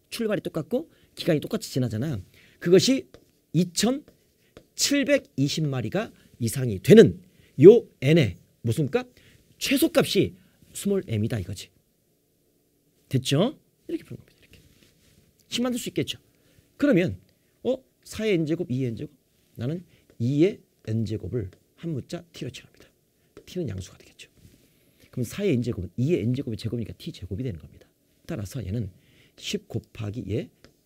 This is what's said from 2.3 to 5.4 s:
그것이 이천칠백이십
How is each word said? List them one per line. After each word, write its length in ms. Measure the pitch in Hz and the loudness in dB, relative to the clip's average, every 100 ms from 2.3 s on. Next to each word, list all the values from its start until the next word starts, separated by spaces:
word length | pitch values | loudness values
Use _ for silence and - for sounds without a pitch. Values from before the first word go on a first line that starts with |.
| - - _ | -20 -20 _
그것이 480 | - 180 - 262 - - _ _ _ 156 180 - 214 277 - _ _ _ _ - - - | 4 4 6 0 -4 -18 _ _ _ -2 0 0 -2 -2 -8 _ _ _ _ -20 -20 -4
이천칠백이십 880 | - 285 269 285 - - | 0 0 2 0 0 -2